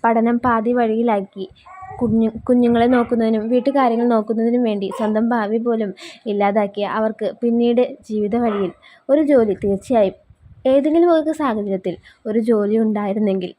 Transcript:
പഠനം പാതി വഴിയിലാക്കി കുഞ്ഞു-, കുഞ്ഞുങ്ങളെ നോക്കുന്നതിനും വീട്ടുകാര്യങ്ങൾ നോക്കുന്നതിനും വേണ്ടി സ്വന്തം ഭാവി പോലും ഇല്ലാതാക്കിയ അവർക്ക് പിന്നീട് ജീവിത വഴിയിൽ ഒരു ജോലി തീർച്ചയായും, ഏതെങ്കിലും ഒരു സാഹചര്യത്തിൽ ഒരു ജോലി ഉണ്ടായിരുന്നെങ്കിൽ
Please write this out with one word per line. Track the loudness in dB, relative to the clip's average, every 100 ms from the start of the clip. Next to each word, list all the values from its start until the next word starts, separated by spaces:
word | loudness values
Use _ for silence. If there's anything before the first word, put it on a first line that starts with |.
പഠനം | 2 2 0 0
പാതി | 0 0 0
വഴിയിലാക്കി | 0 0 0 0 -2 -4 -12 -14 _ -20 -20 -16 -4
കുഞ്ഞു-, | 0 2 0 -2
കുഞ്ഞുങ്ങളെ | 0 2 4 4 4
നോക്കുന്നതിനും | 2 0 0 0 0 0
വീട്ടുകാര്യങ്ങൾ | 0 0 0 0 2 2
നോക്കുന്നതിനും | 0 0 -2 0 0
വേണ്ടി | 0 -2 -6 -4
സ്വന്തം | -2 0 0
ഭാവി | 0 -2 -2
പോലും | -2 -2 -4 -8 -18 -12 -6
ഇല്ലാതാക്കിയ | 0 0 0 -2 -4 -4
അവർക്ക് | -2 -4 -4 -8 -4
പിന്നീട് | -2 2 2 2 0 -6
ജീവിത | -8 -4 -2 -2
വഴിയിൽ | -2 -2 -6 -8 -20 -18 0
ഒരു | 2
ജോലി | 4 4 2
തീർച്ചയായും, | 0 -2 -4 0 2 2 -2 _ -20 -20 -6 2
ഏതെങ്കിലും | 2 4 4 4
ഒരു | 4 0
സാഹചര്യത്തിൽ | -2 -2 -2 -4 -4 -6 -8 -16 _ -4
ഒരു | -2
ജോലി | 2 0 2 2
ഉണ്ടായിരുന്നെങ്കിൽ | 0 -2 -4 -2 0 -2 -6